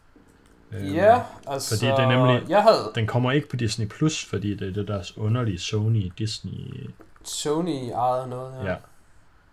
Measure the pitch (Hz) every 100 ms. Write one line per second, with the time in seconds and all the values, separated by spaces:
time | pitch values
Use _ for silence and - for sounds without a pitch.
0 | _ - _ _ _ - - 104 143 156
1 | 208 240 - - - 139 - 110 120 135
2 | 131 123 131 123 - 190 214 160 107 120
3 | 110 123 123 147 147 123 113 113 104 -
4 | 156 156 - 101 101 98 95 98 101 101
5 | 95 - 107 123 117 87 - 107 107 113
6 | 90 - 110 - 95 - - - 120 -
7 | - - - - 151 156 175 139 120 104
8 | 127 127 127 127 131 131 98 87 - -
9 | - - - _ _